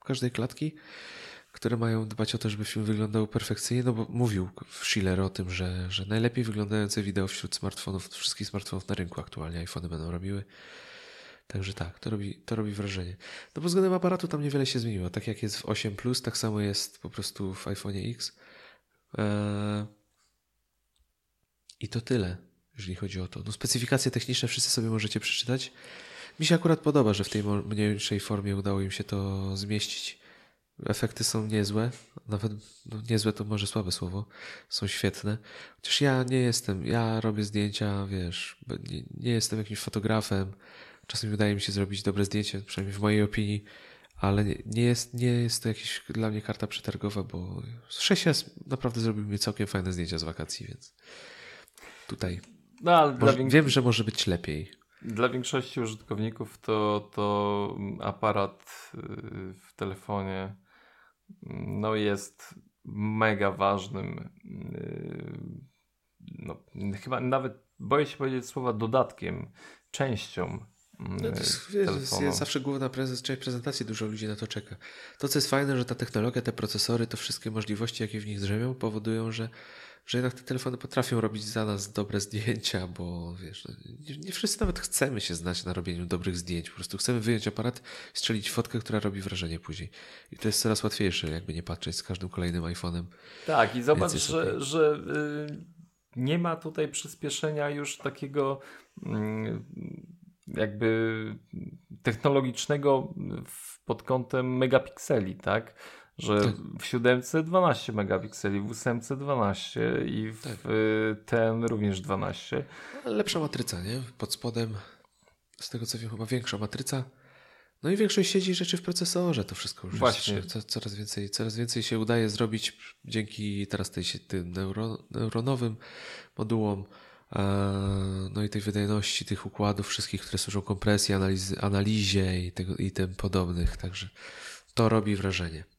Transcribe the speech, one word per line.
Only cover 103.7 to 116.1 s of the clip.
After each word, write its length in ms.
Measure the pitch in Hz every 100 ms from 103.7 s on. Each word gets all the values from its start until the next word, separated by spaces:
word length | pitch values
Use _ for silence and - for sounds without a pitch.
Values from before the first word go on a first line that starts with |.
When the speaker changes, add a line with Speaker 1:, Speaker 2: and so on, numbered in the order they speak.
| -
Speaker 2:
pod 180 | - 113
kątem 540 | - 131 123 131 127 127
megapikseli, 760 | 131 131 131 - - 131 95 -
tak? 380 | - 110 113 - - - - -
Że 220 | 110 104
Speaker 1:
Tak. 140 | 104 104 - -
Speaker 2:
w 40 | -
siódemce 560 | 123 120 127 127 160
dwanaście 500 | 160 185 175 120 -
megapikseli, 680 | 107 101 95 104 - 101 98
w 100 | 104
ósemce 460 | 117 127 117 - 135
dwanaście 880 | 139 131 101 - - - 113 123 123
i 240 | 110 110
w, 100 | 113
Speaker 1:
Tak. 100 | 135
Speaker 2:
y, 640 | 113 - 110 110 110 110 107 -
ten 380 | 117 113 113
również 360 | 117 110 104 95
dwanaście. 640 | 90 98 98 90 - 127 139 - - 277
Speaker 1:
Ale 120 | 262 214
lepsza 240 | 208 170
matryca, 420 | 151 127 - 87
nie? 200 | 95 127 120 -
Pod 140 | -
spodem, 420 | - 120 117 113 101 - - _ _ _ _ _ -
z 100 | -
tego 160 | 120 117
co 120 | 113
wiem, 120 | 113